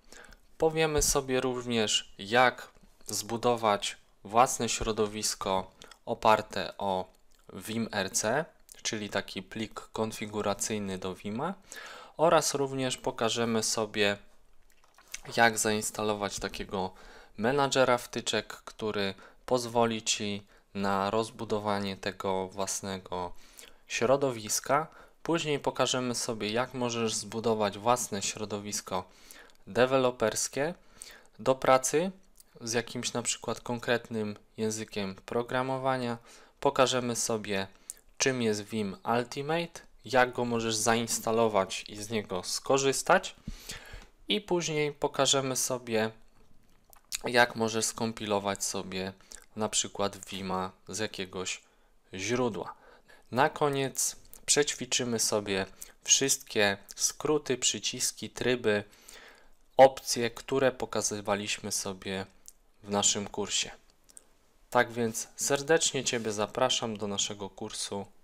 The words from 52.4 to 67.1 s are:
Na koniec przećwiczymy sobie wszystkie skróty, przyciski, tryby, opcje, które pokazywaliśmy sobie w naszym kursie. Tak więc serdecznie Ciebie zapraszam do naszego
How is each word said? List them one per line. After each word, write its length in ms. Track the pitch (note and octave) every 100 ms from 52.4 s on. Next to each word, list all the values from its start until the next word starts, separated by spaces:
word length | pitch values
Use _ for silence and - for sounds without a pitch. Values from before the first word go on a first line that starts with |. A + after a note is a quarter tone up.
| B2 F2+ - - - - _ - -
Na 180 | A#2 D3+
koniec 680 | - D3 C#3 C3+ - - - - - -
przećwiczymy 720 | D3 D3 - B2 - B2 A2
sobie 480 | - G#2+ G2+ F#2+ F#2+ - - -
wszystkie 720 | - - C#3 - - A2 G2+ G2 - -
skróty, 640 | - - C#3 D3+ - B2
przyciski, 720 | - G#2+ - B2+ - - G#2+
tryby, 540 | - A#2+ B2 A2+ G#2 G#2 - - - - - - - _ -
opcje, 540 | C3 - - B2 A#2
które 420 | - - C3+ C3
pokazywaliśmy 1000 | B2+ A2+ A2 - G#2 G#2 G2+ G#2 - G#2
sobie 540 | - G2+ F#2 G2+ F#2+ F#2+ - - - _ _
w 80 | G#2
naszym 380 | G2+ G2+ G#2+ G2+
kursie. 420 | - G2 - - - _ _ _ - _ _ _ _ -
Tak 220 | B2 A#2
więc 360 | A#2 A2+ - - -
serdecznie 680 | - C#3 C#3+ D#3+ - C3+
Ciebie 280 | A#2 A#2+ A2
zapraszam 640 | G#2 G#2 - B2+ - A#2 G#2+
do 100 |
naszego 440 | G#2